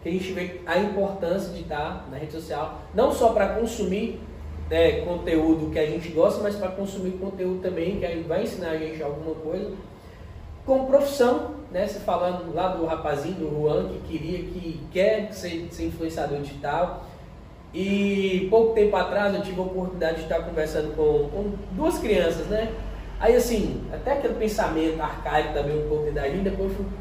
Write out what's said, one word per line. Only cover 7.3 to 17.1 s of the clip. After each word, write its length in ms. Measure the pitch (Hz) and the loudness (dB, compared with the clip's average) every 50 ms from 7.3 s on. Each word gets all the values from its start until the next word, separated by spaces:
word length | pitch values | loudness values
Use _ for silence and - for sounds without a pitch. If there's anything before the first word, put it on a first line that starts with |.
| 196 - 185 185 185 180 | -4 -4 -2 -2 -2 -2
também, 380 | - 185 175 165 165 180 202 - | -2 -2 -2 0 -2 -2 -2 -2
que 60 | 175 | -2
aí 180 | 170 170 165 160 151 | -2 -4 -4 -2 -2
vai 160 | 160 185 220 | 0 0 0
ensinar 280 | 233 - - 175 165 | -2 -4 -4 -4 -4
a 60 | 160 156 | -2 -2
gente 240 | 156 160 165 156 156 | -4 -6 -6 -4 -4
alguma 320 | 143 143 151 156 160 156 | -4 -4 -6 -6 -6 -6
coisa. 360 | - 160 156 170 190 208 190 190 - - - - - - - - - - - - - - - - - - | -6 -4 -4 -4 -4 -4 -6 -8 -10 -14 -16 -18 -20 -20 -20 -20 -18 -18 -16 -16 -16 -14 -14 -16 -12 0
Com 200 | - 262 262 262 | 2 2 2 4
profissão, 680 | 262 269 285 277 277 - - 247 247 262 302 - - - - - - | 6 6 6 6 4 4 4 6 6 6 2 0 -4 -8 -10 -12 -6
né, 160 | - 180 202 202 | -2 -2 -2 0
você 120 | 208 - | -2 -4
falando 540 | - - 185 175 180 180 180 175 170 170 147 | -2 0 0 2 2 0 0 -2 -6 -4 -2
lá 160 | 165 185 185 | 0 0 0
do 160 | 180 170 165 | 0 0 0
rapazinho, 500 | 160 160 156 - 151 143 135 - 170 190 | -2 -2 -2 0 -2 -2 0 -2 -4 -4
do 260 | 185 165 151 147 151 | -4 -4 -2 -2 2
Juan, 280 | 151 151 151 175 - - | 2 2 4 2 0 0
que 100 | - - - - 165 151 | -4 -8 -8 -6 -6 -6
queria, 220 | 147 - 180 175 | -4 -4 -4 -4
que 400 | 170 - 170 180 180 170 156 - 135 - | -4 -6 -8 -8 -8 -8 -8 -8 -10 -6
quer 420 | - 196 285 311 330 320 202 196 - | 0 4 4 4 4 2 0 -4 -8
ser, 340 | - - 180 165 165 170 165 | -8 -8 -6 -6 -6 -8 -8
ser 140 | - - 165 165 | -8 -6 -6 -6
influenciador 520 | - - 165 160 160 160 151 139 143 143 | -4 -4 -6 -6 -4 -4 -4 -2 -2 -4
digital. 680 | 143 139 - - 147 143 147 165 180 180 - - - - | -6 -8 -10 -8 -6 -4 0 0 0 0 -2 -8 -12 -14